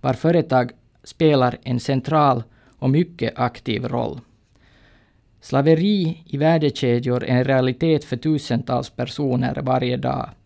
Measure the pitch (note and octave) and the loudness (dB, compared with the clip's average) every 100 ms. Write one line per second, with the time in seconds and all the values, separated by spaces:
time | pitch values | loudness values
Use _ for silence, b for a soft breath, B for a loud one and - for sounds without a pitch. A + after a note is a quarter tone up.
0 | C3 B2+ E3 E3+ C#3+ C3 B2 - _ _ | -2 0 2 2 2 0 0 -6 _ _
1 | - - D#3+ D3 B2 A#2 - B2 - C3+ | -20 0 2 4 2 -2 -6 -6 -2 -4
2 | B2+ D#3 D3 B2 A#2 b b b C3 C#3 | 0 2 2 2 -4 b b b 0 2
3 | F3 - A#2 - B2 - - A2+ B2 B2 | 0 -2 -6 -2 -4 -4 -6 -4 -2 -4
4 | A#2 - - _ _ _ b b b b | -4 -8 -16 _ _ _ b b b b
5 | b b b _ - C3+ C#3+ D#3+ F#3+ G#3 | b b b _ -4 0 4 4 4 2
6 | E3 - - C#3+ D3+ E3 D3+ - B2+ A#2+ | 0 -4 -8 0 2 2 2 0 0 0
7 | B2+ B2 - B2 B2+ C3+ B2+ B2+ E3 D#3 | 0 -2 0 0 2 2 2 0 2 0
8 | - A#2+ D#3 D3+ - B2+ B2+ B2+ C3+ - | 0 -6 -2 -2 0 -4 -2 -4 -4 -8
9 | B2 - C#3+ B2 B2 C3+ C3 B2+ B2 B2+ | -8 -4 -2 0 -2 -2 -2 0 0 -2
10 | B2+ C3+ - - | -2 -4 -6 -12